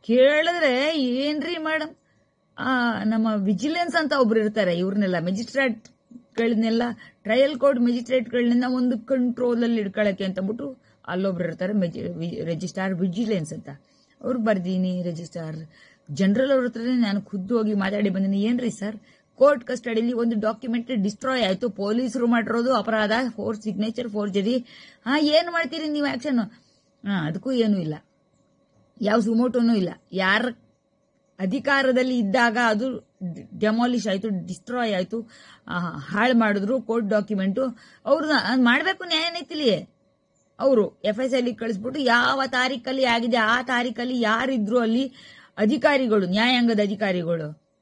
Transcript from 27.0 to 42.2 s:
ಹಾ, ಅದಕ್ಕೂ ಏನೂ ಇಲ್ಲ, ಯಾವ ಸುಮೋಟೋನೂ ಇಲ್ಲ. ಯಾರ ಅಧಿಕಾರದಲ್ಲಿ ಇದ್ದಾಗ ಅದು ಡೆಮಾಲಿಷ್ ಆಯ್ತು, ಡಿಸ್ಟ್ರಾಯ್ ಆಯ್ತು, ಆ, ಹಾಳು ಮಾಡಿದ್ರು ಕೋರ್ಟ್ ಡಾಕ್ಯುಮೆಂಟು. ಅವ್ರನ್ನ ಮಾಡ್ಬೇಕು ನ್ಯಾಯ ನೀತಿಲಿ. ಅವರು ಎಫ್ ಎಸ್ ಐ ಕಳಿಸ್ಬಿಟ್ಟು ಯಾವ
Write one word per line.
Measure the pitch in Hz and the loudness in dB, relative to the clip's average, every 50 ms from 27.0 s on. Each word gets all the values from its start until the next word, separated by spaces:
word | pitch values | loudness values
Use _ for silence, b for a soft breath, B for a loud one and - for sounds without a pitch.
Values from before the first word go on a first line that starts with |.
| - | -6
ಹಾ, | 202 202 180 156 | -4 -2 -2 -2
ಅದಕ್ಕೂ | 151 160 190 - 269 | -4 -4 -6 -4 -2
ಏನೂ | 262 240 226 214 208 | 0 2 2 2 2
ಇಲ್ಲ, | 185 170 156 151 156 _ _ _ _ _ _ _ _ _ _ _ _ _ _ _ _ _ _ _ - | 0 0 -4 -6 -8 _ _ _ _ _ _ _ _ _ _ _ _ _ _ _ _ _ _ _ -4
ಯಾವ | 208 202 208 233 | 0 2 2 2
ಸುಮೋಟೋನೂ | 202 226 226 226 247 254 226 247 233 233 233 | 2 2 2 2 2 2 2 2 2 4 2
ಇಲ್ಲ. | 208 185 165 - - _ _ | 2 0 -2 -4 -10 _ _
ಯಾರ | 175 185 185 190 202 226 240 254 226 _ _ _ _ _ _ _ _ _ _ _ _ _ _ _ _ - | -4 0 2 2 2 2 0 -2 -6 _ _ _ _ _ _ _ _ _ _ _ _ _ _ _ _ -6
ಅಧಿಕಾರದಲ್ಲಿ | 190 190 220 285 - 269 277 269 269 262 247 254 254 254 254 | -4 -2 -2 -2 0 2 2 4 4 4 4 4 2 2 0
ಇದ್ದಾಗ | 240 214 196 196 254 240 233 214 247 240 | 0 0 2 2 4 4 4 2 2 2
ಅದು | 226 214 208 254 262 240 - _ _ _ _ 190 175 160 - - - - - | 2 2 0 0 -2 -4 -6 _ _ _ _ -10 -10 -10 -10 -16 -16 -6 -2
ಡೆಮಾಲಿಷ್ | 208 214 214 226 240 247 247 233 196 | 0 0 2 2 2 2 0 0 0
ಆಯ್ತು, | 220 190 196 190 220 | 0 -2 -2 -2 -2
ಡಿಸ್ಟ್ರಾಯ್ | 196 180 170 175 185 - _ - 240 247 240 226 202 | -4 -4 -6 -8 -12 -12 _ -8 -4 -2 -2 0 0
ಆಯ್ತು, | 180 185 180 220 233 226 B B B B B B B B | -2 -2 -4 -6 -8 -8 B B B B B B B B
ಆ, | - - 175 | -8 -6 -6
ಹಾಳು | 180 170 143 147 139 - 202 208 226 254 254 | -6 -6 -8 -10 -10 -6 -2 0 2 4 4
ಮಾಡಿದ್ರು | 233 226 214 202 202 196 202 262 262 | 4 4 4 2 0 0 0 -2 -2
ಕೋರ್ಟ್ | 208 - 226 233 220 | -2 -2 -2 -2 0
ಡಾಕ್ಯುಮೆಂಟು. | 196 214 208 202 208 214 190 190 196 190 254 262 254 247 B B B B B B | 0 0 0 0 0 -2 0 0 0 0 -2 -2 -4 -6 B B B B B B
ಅವ್ರನ್ನ | 240 277 320 311 311 294 240 - 196 247 254 247 | 2 2 2 4 2 2 2 2 2 2 4 4
ಮಾಡ್ಬೇಕು | 233 247 294 320 370 381 - 370 | 4 4 4 2 0 -2 -2 -4
ನ್ಯಾಯ | 349 330 311 330 339 | -2 -2 -2 -2 -2
ನೀತಿಲಿ. | 339 339 - _ 339 302 302 233 190 156 - _ _ _ _ _ _ _ _ _ _ _ _ _ _ - | -4 -8 -10 _ -6 0 2 2 2 0 -4 _ _ _ _ _ _ _ _ _ _ _ _ _ _ 0
ಅವರು | - 277 262 220 196 165 - _ - | 2 4 4 4 2 0 -4 _ -4
ಎಫ್ | 208 208 220 | -4 -2 -2
ಎಸ್ | 262 254 247 262 247 | -2 0 0 0 0
ಐ | 247 214 | -2 -4
ಕಳಿಸ್ಬಿಟ್ಟು | - 226 226 220 185 214 254 262 302 | -4 -6 -6 -6 -4 -6 -6 -6 0
ಯಾವ | 269 240 233 240 | 2 4 4 4